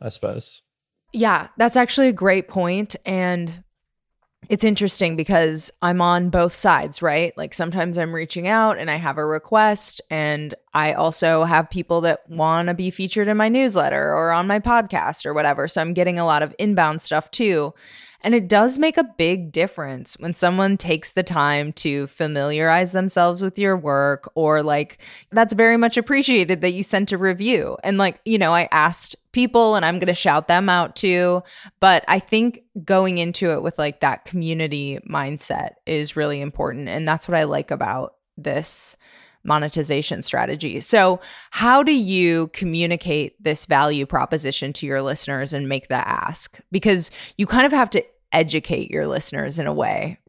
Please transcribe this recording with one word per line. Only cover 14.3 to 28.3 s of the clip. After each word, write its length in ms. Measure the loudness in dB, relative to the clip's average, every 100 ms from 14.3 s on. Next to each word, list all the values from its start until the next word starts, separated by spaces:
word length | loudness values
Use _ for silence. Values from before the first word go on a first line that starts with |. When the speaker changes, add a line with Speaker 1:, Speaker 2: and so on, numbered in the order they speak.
Speaker 2:
on 160 | 0 0
my 120 | 0
podcast 640 | 2 2 2 -2 -4 -4 -4
or 80 |
whatever. 340 | 0 0 0 -2
So 120 | -2
I'm 140 | -2
getting 240 | 0 0 0
a 80 | 2
lot 160 | 2
of 140 | 0 -2
inbound 440 | 0 2 2 0
stuff 280 | -2 -4 -2
too. 440 | -2 2 2 -2 -8 -20 -20 -20 _
And 120 | 0 2
it 120 | 4
does 300 | 4 4 2
make 200 | 0 2
a 120 | -2 0
big 340 | 0 0 -2
difference 640 | -2 -2 -4 -12 -10 -10 -8
when 160 | -6 0
someone 420 | 0 2 0 0
takes 340 | -2 -4 -2
the 100 | -4
time 500 | -2 0 0 0 -2
to 320 | -4 -2 -2 -4
familiarize 840 | -4 -4 -2 -2 0 2 2 2
themselves 500 | 0 0 2 2 2
with 160 | -4 -2
your 180 | 0 0
work, 560 | 0 2 2 -2 -6 -2
or, 260 | 2 2
like, 380 | 2 0 -2 -10 -20 -20 -2
that's 220 | 2 2
very 220 | 4 4 6
much 220 | 4 2
appreciated 640 | 0 2 4 4 4 2
that 80 | 0
you 100 | 0
sent 280 | 0 0 0
a 60 | 0
review. 600 | 0 0 0 0 -2 -6
And, 140 | -2 0
like, 220 | 0 -2
you 140 | -2